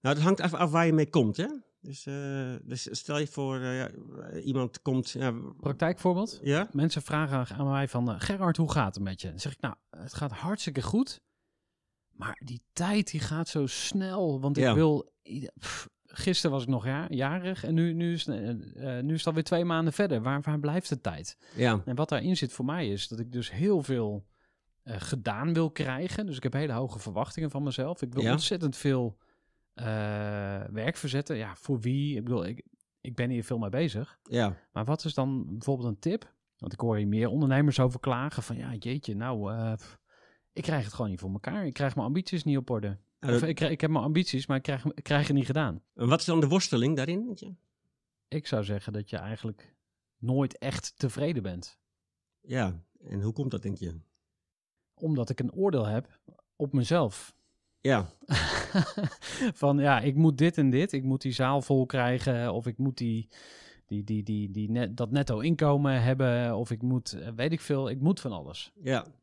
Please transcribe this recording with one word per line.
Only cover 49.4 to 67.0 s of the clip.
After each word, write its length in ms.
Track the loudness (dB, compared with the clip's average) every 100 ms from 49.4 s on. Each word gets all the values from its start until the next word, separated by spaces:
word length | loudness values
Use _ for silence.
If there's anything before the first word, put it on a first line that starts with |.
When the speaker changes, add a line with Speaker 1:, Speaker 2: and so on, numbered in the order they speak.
| -8 -8 -16 _ _ _ _ _
Speaker 2:
nooit 400 | 0 2 2 0
echt 340 | -6 -4 -8 -4
tevreden 460 | -2 0 -2 0
bent. 360 | -4 -6 -10 -18 _ _ _ _ _ _
Speaker 1:
Ja, 420 | -6 -2 0 -2 -10 _
en 200 | -8 -4
hoe 100 | -2
komt 180 | -2 -4
dat, 120 | -2
denk 160 | -4 -6
je? 220 | -6 -8 -14 _ _ _ _ _ _ _ _
Speaker 2:
Omdat 360 | _ -2 0 0
ik 100 | -2
een 120 | -2
oordeel 340 | 2 2 4 2
heb 320 | 0 -2 _ -20 -20 _ _
op 160 | 0
mezelf. 600 | 2 4 4 2 -2 -16 _ _ _ _ _
Speaker 1:
Ja. 280 | 2 2 2 -8 0
Speaker 2:
<laughs> 640 | 0 2 0 0 2 2 0 -4 -4 -12 -2 -2
Van, 240 | 2 2 4
ja, 220 | 6 4
ik 140 | 4
moet 240 | 6 6 6
dit 200 | 4 6
en 120 | 4
dit. 220 | 4 2
Ik 100 | 0
moet 200 | 0 0
die 100 | 0
zaal 300 | 0 2 2
vol 240 | 4 4 4
krijgen. 680 | 2 2 2 2 2 0
Of 140 | 0 -4
ik 120 | 0
moet 200 | -2 0
die, 300 | -2 -2 -4 -14 -20 -20 -20 -20 _
die, 180 | -6
die, 180 | -2 -2
die, 280 | 0 -2 -2
die 200 | -4 -2
net, 260 | 0 -2 -2
dat 140 | 0
netto 280 | 0 2 0
inkomen 640 | 2 4 4 4 4 4
hebben. 540 | 4 4 4 4 2 0
Of 140 | -2
ik 120 | -2
moet, 300 | 2 0